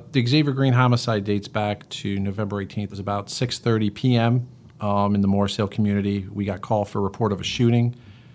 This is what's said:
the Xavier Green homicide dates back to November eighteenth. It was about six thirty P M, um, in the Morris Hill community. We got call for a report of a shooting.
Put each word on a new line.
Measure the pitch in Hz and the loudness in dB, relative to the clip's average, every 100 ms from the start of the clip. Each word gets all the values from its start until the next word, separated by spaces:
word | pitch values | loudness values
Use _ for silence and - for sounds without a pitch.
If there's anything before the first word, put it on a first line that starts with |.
| - | -2
the | 135 | 0
Xavier | 120 151 143 | 2 2 2
Green | 131 135 | 2 4
homicide | 123 127 120 120 110 | 4 4 4 2 -2
dates | 101 101 101 | 0 -2 -2
back | 110 104 104 - | -4 -2 -4 -8
to | - 101 98 | -10 -6 -4
November | 98 98 101 101 | -4 -4 -4 -6
eighteenth. | 98 - 101 | -6 -8 -8
It | |
was | 98 | -8
about | 98 101 98 | -6 -6 -6
six | - 127 - | -4 -4 -2
thirty | 120 110 107 | 0 2 0
P | - 131 120 | 0 2 4
M, | 117 123 123 - - - | 4 2 -2 -12 -20 -8
um, | 104 101 101 101 | -2 0 2 2
in | |
the | 98 | 2
Morris | 101 101 - | 2 0 0
Hill | 101 | -2
community. | - 104 101 101 101 95 | 0 0 0 0 -2 -4
We | 101 | -6
got | 101 92 | -4 -6
call | - 107 | -2 -2
for | 101 110 | -2 -2
a | |
report | 98 - 110 | -4 0 -2
of | 95 | -2
a | |
shooting. | - - 120 120 120 120 - - - | -4 0 2 4 2 -2 -14 -20 -20